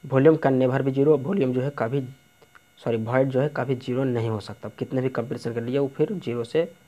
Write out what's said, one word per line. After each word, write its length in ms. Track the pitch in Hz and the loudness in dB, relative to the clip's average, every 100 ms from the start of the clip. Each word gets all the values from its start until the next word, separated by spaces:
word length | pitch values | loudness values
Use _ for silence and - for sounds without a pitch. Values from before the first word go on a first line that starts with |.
| 143 | 2
Volume 300 | 131 143 160 | 4 6 6
can 280 | 139 131 | 4 4
never 180 | 127 131 | 2 2
be 120 | 135 | 0
zero, 260 | 135 139 147 | 2 4 4
volume 340 | 127 196 127 | 2 0 0
जो 80 | 127 | 0
है 100 | 135 143 | -4 -4
कभी, 280 | 113 139 127 - _ _ _ - _ _ | -4 -2 -6 -14 _ _ _ -20 _ _
sorry, 200 | - 117 | -4 -2
void 260 | 110 127 | 0 2
जो 180 | 139 127 | 2 2
है 80 | 147 | 0
कभी 260 | - 127 123 | -2 -4 -4
ज़ीरो 280 | - 123 | -2 -2
नहीं 260 | 135 120 113 | 0 0 -2
हो 100 | 107 | -4
सकता। 300 | 101 101 107 | -8 -14 -14
कितने 320 | - 123 131 | -10 -6 -4
भी 80 | 131 | -2
comparison 440 | 123 117 120 117 | -4 -6 -6 -6
कर 80 | 117 | -6
लिए 160 | 117 135 | -2 -2
वो 100 | 139 | -2
फिर 260 | 139 151 | -2 -2
ज़ीरो 300 | 190 - 120 | -2 -4 -6
से 300 | 117 156 170 - | -2 -2 -2 -8